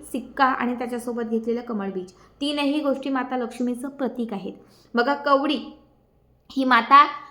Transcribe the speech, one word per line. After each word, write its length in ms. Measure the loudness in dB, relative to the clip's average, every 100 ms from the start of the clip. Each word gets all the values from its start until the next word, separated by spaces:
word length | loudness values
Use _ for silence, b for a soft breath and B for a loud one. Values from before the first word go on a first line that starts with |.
| -10
सिक्का 320 | -10 -8 0
आणि 300 | 0 0 -2
त्याच्यासोबत 480 | -4 -6 -6 -6 -6
घेतलेलं 380 | -2 -2 -2 -4
कमळबीज, 520 | -4 -6 -4 -6 -8 B B -6
तीनही 400 | -4 0 0 0
गोष्टी 300 | 0 -2 -2
माता 260 | -4 -2 -4
लक्ष्मीचं 520 | -4 -4 -4 -4 -8
प्रतीक 440 | -4 -4 -4 -6
आहेत. 200 | -6 -10 -14 b b b
बघा, 200 | 0 2
कवडी 640 | 2 4 4 4 -2 -6 -16 _ _ _ _ _ _ -10
ही 140 | -2
माता, 420 | 4 4 8 8 8 2 B